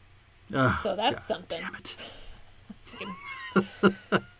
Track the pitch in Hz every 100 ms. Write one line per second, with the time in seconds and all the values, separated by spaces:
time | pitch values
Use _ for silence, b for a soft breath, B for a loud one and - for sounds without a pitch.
0 | - - - - - 139 127 87 104 196
1 | 240 - - 214 - 165 180 - - -
2 | B B B B B - - - - -
3 | 1017 - 1077 1047 1017 988 - - 196 -
4 | - - - -